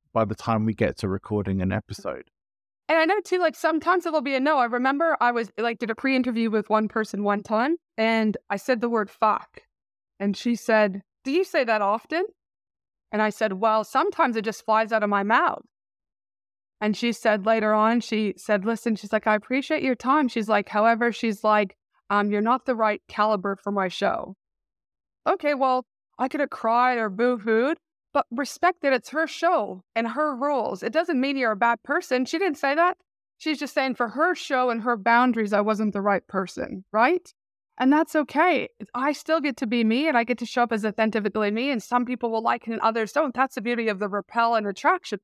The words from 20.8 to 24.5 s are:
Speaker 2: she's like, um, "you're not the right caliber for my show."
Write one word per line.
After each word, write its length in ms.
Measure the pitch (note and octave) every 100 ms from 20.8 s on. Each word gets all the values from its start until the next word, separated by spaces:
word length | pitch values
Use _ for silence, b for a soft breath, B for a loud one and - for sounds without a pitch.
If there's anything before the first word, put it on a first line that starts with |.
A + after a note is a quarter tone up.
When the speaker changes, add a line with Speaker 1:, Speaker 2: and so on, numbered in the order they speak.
| A3 A3+ A#3+
Speaker 2:
she's 300 | A3 A3+ G3+
like, 340 | G#3+ G#3+ G3 - _ _ _
um, 220 | G#3 G#3
"you're 100 | G#3
not 260 | G#3+ B3+ -
the 100 | A#3
right 260 | G#3+ G#3 -
caliber 480 | - G#3+ G#3+ F#3+ G3
for 160 | -
my 160 | G3+ F#3
show." 480 | - G3 - - G3 _